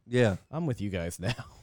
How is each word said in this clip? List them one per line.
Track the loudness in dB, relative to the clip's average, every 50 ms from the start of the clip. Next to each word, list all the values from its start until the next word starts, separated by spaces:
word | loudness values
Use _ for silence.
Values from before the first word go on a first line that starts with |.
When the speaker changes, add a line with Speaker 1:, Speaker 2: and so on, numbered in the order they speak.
| _ 0
Speaker 1:
Yeah. | 2 4 4 4 4 0 -6 _
Speaker 2:
I'm | -6 -4 -2
with | -2 -2 -2
you | -4 -4
guys | -2 -2 -4 -4 -6 -4
now." | -4 -4 -4 -4 -6 -18 -20 -14